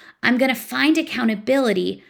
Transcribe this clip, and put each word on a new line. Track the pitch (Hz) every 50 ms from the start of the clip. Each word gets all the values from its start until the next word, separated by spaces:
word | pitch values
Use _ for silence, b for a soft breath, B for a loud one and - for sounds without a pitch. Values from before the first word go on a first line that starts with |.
| B B B B -
I'm | 240 247 247
gonna | 262 269 254
find | 247 - - 247 254 269 302 311
accountability, | 320 311 - - 226 240 226 220 196 214 - 262 277 262 233 196 185 180 185 190 190 b b